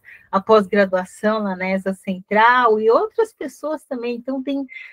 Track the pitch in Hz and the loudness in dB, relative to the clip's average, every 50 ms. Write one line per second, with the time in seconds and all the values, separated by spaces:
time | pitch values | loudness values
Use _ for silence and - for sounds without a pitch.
0 | _ - - - _ - - 196 190 - 220 214 202 185 214 202 202 190 185 185 | _ -20 -20 -20 _ -4 -4 -2 4 6 6 6 4 4 2 2 2 2 0 -4
1 | 190 - - - - 214 220 220 208 196 185 180 185 190 190 190 190 196 190 - | -4 -6 -10 -4 -2 -2 -2 -2 -2 -4 -6 -4 -4 -4 -4 -2 -2 -4 -6 -6
2 | - 196 185 185 - - 202 214 226 240 240 254 247 233 214 214 220 220 233 311 | -6 -8 -8 -8 -6 -2 0 4 4 4 4 4 4 2 2 2 2 4 4 2
3 | 427 440 - - 440 - _ - 330 277 - - - 302 311 285 _ - 262 240 | 2 0 -2 -2 -4 -4 _ -12 -12 -12 -12 -10 -8 -8 -8 -8 _ -10 -10 -8
4 | 233 240 240 233 240 262 269 277 262 277 277 277 277 262 - - - - | -6 -6 -8 -8 -8 -8 -8 -6 -4 -4 -4 -6 -6 -8 -12 -20 -20 -20